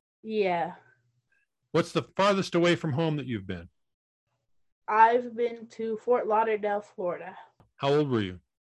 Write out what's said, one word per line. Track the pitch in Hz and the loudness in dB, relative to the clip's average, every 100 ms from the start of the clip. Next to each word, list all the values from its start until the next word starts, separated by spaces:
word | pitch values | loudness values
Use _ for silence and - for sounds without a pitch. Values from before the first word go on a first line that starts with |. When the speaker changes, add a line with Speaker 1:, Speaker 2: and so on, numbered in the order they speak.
| _ _ | _ _
Speaker 1:
Yeah. | 220 220 190 175 185 - _ _ _ _ _ _ _ _ _ | -6 -2 0 0 -4 -8 _ _ _ _ _ _ _ _ _
Speaker 2:
What's | 156 170 | -2 -2
the | 165 - - | -4 -4 0
farthest | 196 196 - | 2 2 0
away | 175 175 165 | 2 2 2
from | 165 | 0
home | 135 165 147 | -2 -2 -2
that | 127 | -4
you've | 110 95 | -8 -8
been? | 90 87 _ _ _ _ _ _ _ _ _ _ _ - | -10 -12 _ _ _ _ _ _ _ _ _ _ _ 0
Speaker 1:
I've | 214 226 247 247 226 | 6 6 6 0 -4
been | 240 233 226 | -4 -4 -12
to | - 226 214 | -8 -6 -4
Fort | - 247 214 | 0 0 2
Lauderdale, | 214 220 214 208 202 | 2 2 0 -2 -4
Florida. | - - 175 151 175 196 - _ _ - | -6 -8 -6 -6 -10 -18 -20 _ _ -6
Speaker 2:
How | 139 | 0
old | 147 147 | 2 2
were | 120 | 0
you? | 95 90 - _ | -2 -6 -16 _